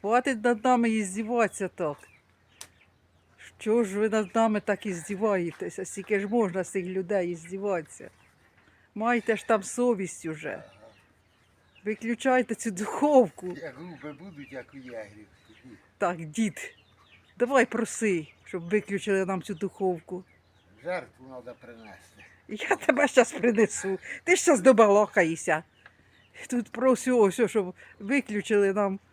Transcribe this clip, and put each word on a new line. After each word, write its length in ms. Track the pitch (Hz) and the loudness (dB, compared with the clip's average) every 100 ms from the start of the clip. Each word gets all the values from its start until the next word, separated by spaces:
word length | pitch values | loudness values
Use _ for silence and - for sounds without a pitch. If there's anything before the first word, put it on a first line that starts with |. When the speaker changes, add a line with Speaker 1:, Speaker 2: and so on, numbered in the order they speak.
Speaker 1:
Хватить 420 | 202 240 277 233 | 2 2 2 0
над 200 | 240 226 | 0 2
нами 260 | 254 247 233 | 2 4 2
іздіватися 760 | 220 196 196 214 240 214 - 185 | 0 -2 -6 -4 0 0 -2 -8
так. 300 | - 160 147 - _ _ _ _ _ - _ _ _ _ _ _ _ - _ | -4 -6 -6 -16 _ _ _ _ _ -20 _ _ _ _ _ _ _ -20 _
Що 240 | 214 226 | 0 0
ж 160 | 208 196 | 0 -2
ви 100 | 214 | 0
над 260 | 214 196 | 0 0
нами 240 | 233 226 214 | 2 2 0
так 260 | - 196 | -2 -4
іздіваєтеся? 1000 | 208 175 160 190 214 190 170 - 175 - | -4 -8 -8 -4 -2 -2 -4 -8 -10 -10
Стільки 340 | 190 - 185 202 | -12 -12 -4 -4
ж 80 | 202 | 0
можна 360 | 233 202 185 | 0 0 -2
з 80 | 175 | -6
цих 140 | 196 | -6
людей 460 | 180 185 180 202 175 | -6 -8 -2 -2 -2
іздіватися? 800 | 170 170 190 202 180 156 - - _ _ _ _ _ _ _ _ | -6 -10 -8 -4 -4 -6 -20 -20 _ _ _ _ _ _ _ _
Майте 400 | 208 226 240 220 | -4 0 0 0
ж 120 | 214 - | -2 2
там 160 | 220 | 0
совість 600 | 185 - 247 208 180 - | 0 0 0 0 -4 -8
уже. 380 | 165 156 156 95 - - - _ _ _ _ _ _ _ _ _ | -10 -8 -10 -10 -14 -20 -20 _ _ _ _ _ _ _ _ _
Виключайте 720 | 202 214 226 233 269 254 - | -8 -6 -6 -2 2 2 0
цю 160 | 226 233 | -6 -6
духовку. 760 | 180 208 - 294 277 196 - 180 | -6 -8 0 6 6 6 -2 -10
Speaker 2:
Як 280 | 147 160 | -10 -12
губи 380 | 127 180 143 151 | -14 -16 -14 -16
будуть, 380 | 139 190 147 131 | -16 -18 -18 -16
як 220 | 131 - | -16 -16
у 40 | 139 | -20
ягрів, 500 | 127 113 104 104 107 _ _ | -14 -14 -14 -20 -20 _ _
тоді. 280 | - 131 110 _ _ | -20 -20 -20 _ _
Speaker 1:
Так, 280 | 185 175 | -4 -4
дід, 500 | 160 151 214 - - _ _ _ _ _ _ _ | -8 -2 -2 -2 -16 _ _ _ _ _ _ _
давай 280 | 240 269 | 2 4
проси, 640 | 226 220 226 - 220 175 151 _ | 2 0 -4 -2 -2 -2 -4 _
щоб 260 | - 180 170 | -12 -10 -2
виключили 560 | 208 - 196 - 190 | -2 -2 -6 -2 -2
нам 160 | 185 185 | 0 -4
цю 120 | - | -6
духовку. 680 | 202 139 - 185 170 - 185 - _ _ _ _ _ | -8 -8 -2 -4 -4 -10 -14 -14 _ _ _ _ _
Speaker 2:
Жертву 420 | 160 180 123 _ 131 | -8 -8 -10 _ -20
треба 260 | 127 120 113 | -18 -18 -20
принести. 640 | 120 113 107 92 - - - _ - | -20 -20 -20 -20 -20 -20 -20 _ -14
Speaker 1:
Я 280 | 214 - | -10 -4
тебе 320 | 392 - 269 285 | 0 2 2 4
щас 240 | 262 226 | 6 4
принесу. 680 | 311 240 214 214 - 196 190 - - | 2 2 4 2 0 -6 -6 -8 -8
Ти 120 | - | 0
щас 260 | 359 - 262 | 2 4 6
добалакаєшся. 1000 | 185 233 214 202 208 208 165 160 - 156 - _ - _ _ _ _ - - | 8 8 8 6 4 2 2 0 -2 -2 -4 _ -20 _ _ _ _ -20 -6
Тут 200 | 240 220 | -6 -6
про 220 | 226 262 | 0 2
все, 340 | 247 254 247 196 | 2 2 4 4
все, 200 | 180 214 | 4 0
щоб 280 | 220 180 - - - | 0 -4 -10 -20 -16
виключили 760 | 202 277 - 208 - 208 196 | -2 -2 -2 -8 0 2 4
нам. 260 | 196 202 190 _ | 2 -2 -4 _